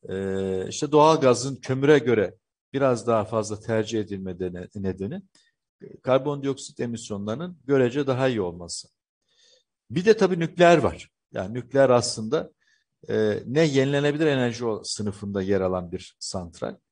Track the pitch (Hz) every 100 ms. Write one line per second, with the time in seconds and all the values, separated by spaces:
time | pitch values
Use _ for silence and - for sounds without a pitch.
0 | - 95 98 95 95 95 92 - 151 147
1 | 151 160 131 117 131 135 - 131 139 147
2 | 120 110 95 - _ _ _ 135 135 117
3 | 107 113 101 113 104 104 110 110 107 110
4 | 98 98 95 90 92 87 90 101 95 92
5 | 98 180 - _ _ _ _ _ - -
6 | 131 131 139 143 139 135 - - 123 113
7 | - 101 101 117 180 175 - 139 123 135
8 | 135 127 131 117 90 87 85 - - _
9 | _ _ _ _ _ _ _ _ _ 127
10 | 190 214 190 180 165 - 175 170 107 80
11 | - _ _ 113 95 120 - 139 135 120
12 | 117 - 110 151 190 _ _ _ _ _
13 | - 110 107 104 110 135 160 135 135 143
14 | 147 147 160 135 123 117 123 104 - -
15 | 104 101 101 98 95 98 92 92 87 90
16 | - _ - 98 87 - - 196 _